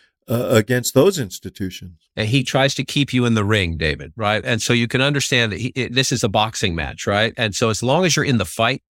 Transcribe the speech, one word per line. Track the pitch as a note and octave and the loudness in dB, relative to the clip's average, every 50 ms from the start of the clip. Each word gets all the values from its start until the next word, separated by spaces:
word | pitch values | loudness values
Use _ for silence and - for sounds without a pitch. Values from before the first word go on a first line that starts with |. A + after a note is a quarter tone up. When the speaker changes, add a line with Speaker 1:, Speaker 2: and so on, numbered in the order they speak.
| _ _ _ _ _ - | _ _ _ _ _ -4
Speaker 1:
uh, | A#2 A#2+ - - | -4 -2 0 2
against | - A2 G#2+ - B2+ B2 A#2+ - - | 4 2 4 4 0 0 0 2 4
those | - F3 G3 G3 E3+ | 4 4 4 2 0
institutions. | A#2+ F#2 - - - G2 - - G2+ F#2 - - F#2+ F2+ E2+ _ _ _ _ | -4 -8 -10 -12 -14 -14 -10 -8 -8 -8 -8 -10 -16 -18 -20 _ _ _ _
Speaker 2:
And | - G#2+ G#2+ | -4 -2 0
he | B2 C#3 C3+ | 0 0 0
tries | - - C#3 C3+ C#3 - | 2 2 2 2 2 0
to | - C3+ | -2 -6
keep | - - C#3+ C#3+ - - | -4 -2 -2 0 0 0
you | B2+ A#2+ | 2 2
in | A#2+ A2+ | 2 2
the | A2 G#2 | 2 2
ring, | G2+ A2 G#2 F#2 E2+ E2 | 2 2 2 2 0 -2
David, | D#2 E2 D#2 D2 D2 C#2+ C#2+ - | -2 -2 -2 -2 -4 -8 -12 -8
right? | - G#2+ G#2 G#2+ G#2+ B2 | -4 -2 0 0 0 0
And | B2+ A#2+ A2 - | -2 -2 -2 0
so | - B2 | 0 2
you | A#2+ A#2 | 2 2
can | A2+ - B2+ | 0 0 0
understand | C3 C#3+ C#3+ C#3 - - C#3 B2 A#2 A2 | 0 0 0 -2 -2 0 2 2 2 0
that | G2 F2+ | -2 -4
he, | A2+ B2+ - | -6 -6 -4
it, | C3+ A#2+ - A#2+ | -6 -6 -2 -2
this | B2+ C3 - C#3 | 0 0 0 0
is | A2 - | 0 0
a | A2+ | 2
boxing | F#2+ A2 G#2+ A2+ - - - G2 E2 | 2 2 0 0 -2 -2 -2 -2 -2
match, | E2 D2 C2 - - - A2+ | -2 -4 -6 -8 -6 -2 0
right? | G2+ G2+ A2 A2+ - | 2 2 2 0 0
And | - A#2+ G#2+ F#2+ | -2 -4 -4 0
so | - B2 A2+ | 0 0 0
as | G#2+ - A#2 | 0 0 0
long | A#2+ C3+ E3+ F#3+ | 2 2 2 2
as | E3+ C#3 | 2 2
you're | E3 C#3 | 0 2
in | - B2+ A2+ | 2 0 0
the | F#2 | 0
fight, | - - - A2+ A#2 C3+ - - | -2 -2 0 0 0 0 -4 -8